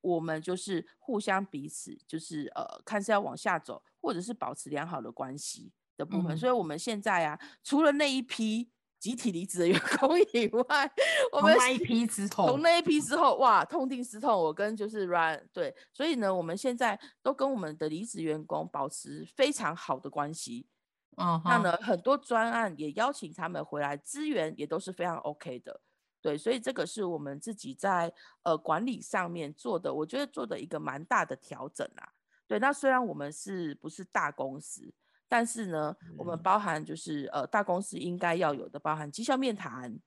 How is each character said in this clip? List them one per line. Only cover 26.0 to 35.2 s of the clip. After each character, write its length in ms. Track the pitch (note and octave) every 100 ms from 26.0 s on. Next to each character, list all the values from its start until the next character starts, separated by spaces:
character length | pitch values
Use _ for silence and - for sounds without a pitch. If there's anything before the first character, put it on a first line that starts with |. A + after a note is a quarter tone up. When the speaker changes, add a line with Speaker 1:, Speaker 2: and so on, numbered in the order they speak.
| _ _
Speaker 1:
对， 180 | D#3 D3+
所 140 | A3
以 80 | B3+
这 120 | A3+
个 140 | C4+ -
是 180 | -
我 140 | F#3+ E3
们 220 | C#3+ C#3
自 120 | A3
己 220 | G#3 -
在， 400 | C3 G3 F3+ E3+ - - _
呃， 120 | F3 D#3+
管 300 | - E3 A#3+
理 140 | A#3+
上 280 | - G#3 F3
面 240 | F3 D3
做 240 | D#3 B3 G3+
的， 160 | F3+
我 140 | C3+ D#3+
觉 100 | A#3+
得 80 |
做 220 | C#4+ - A#3+
的 100 | F3+
一 40 |
个 140 | D#3+ D#3+
蛮 260 | D3+ C3+
大 200 | E3 A3+
的 100 | E3
调 340 | C3+ - - C3+
整 160 | - - -
啊。 140 | - _ _ _ _
对， 140 | G#3
那 120 | C4
虽 160 | C#4+ C4+
然 160 | B3+
我 80 | A#3
们 200 | D3+ C#3+
是， 420 | D#3 - F#3+ E3
不 140 | C#3+ D#3
是 160 | -
大 260 | F3+ G#3 D#3
公 300 | - C3+ C3+
司， 340 | - - - - _ _